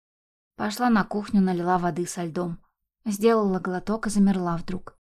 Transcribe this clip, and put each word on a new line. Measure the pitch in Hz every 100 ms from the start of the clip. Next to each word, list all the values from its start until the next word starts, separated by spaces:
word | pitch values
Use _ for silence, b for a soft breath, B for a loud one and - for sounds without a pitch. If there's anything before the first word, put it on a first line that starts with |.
| _ _ _ _ _ -
Пошла | 214 208 247
на | 220 185
кухню, | 214 208 202
налила | 190 180 175 180
воды | 175 170 175
со | - 170
льдом. | 160 175 170 _ _ _ _ 226
Сделала | 202 220 226 208 185
глоток | 180 185 180 220 220
и |
замерла | 202 196 190 175 170
вдруг. | 175 185 - _ _